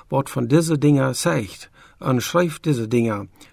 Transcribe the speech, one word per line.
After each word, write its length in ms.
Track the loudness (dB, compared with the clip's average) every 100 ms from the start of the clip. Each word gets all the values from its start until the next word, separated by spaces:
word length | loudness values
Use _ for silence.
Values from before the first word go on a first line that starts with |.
| -6
wat 220 | -4 -2
van 160 | -4 2
deze 320 | 2 2 2
dingen 380 | 4 4 2 -2
zegt, 540 | -2 -2 -4 -12 -20 _ -20 -10
en 240 | -2 -2
schrijft 400 | 0 0 0 -2
deze 260 | -2 -2 0
dingen, 420 | 0 0 -2 -8 -18 -20